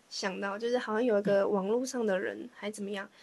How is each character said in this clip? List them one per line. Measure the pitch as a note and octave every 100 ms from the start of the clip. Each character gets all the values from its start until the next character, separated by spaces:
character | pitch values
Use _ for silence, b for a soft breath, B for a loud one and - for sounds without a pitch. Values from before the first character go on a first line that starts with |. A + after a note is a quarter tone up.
| _
想 | - G3+ F#3+
到， | G3+ G3+
就 | A#3
是 | B3
好 | A#3+
像 | G#3+
有 | B3+ G#3
一 |
个 | G3+ G3 G3
网 | G#3 F#3+
络 | A#3 B3+
上 | B3+ A3
的 | F#3
人 | G#3+ G2+ B3
还 | - G3+
怎 | G#3
么 | G3+
样， | G3+ G3 b